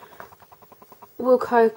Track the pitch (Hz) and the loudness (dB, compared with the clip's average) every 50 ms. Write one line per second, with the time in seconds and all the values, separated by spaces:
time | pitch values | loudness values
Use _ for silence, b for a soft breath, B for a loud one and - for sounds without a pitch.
0 | B B B B - - - _ _ _ - _ - _ - _ - _ - _ | B B B B -20 -20 -20 _ _ _ -20 _ -20 _ -20 _ -20 _ -20 _
1 | - _ _ - 240 254 254 240 240 - 247 233 226 226 220 | -20 _ _ -6 -2 0 0 0 0 -2 0 0 0 0 -2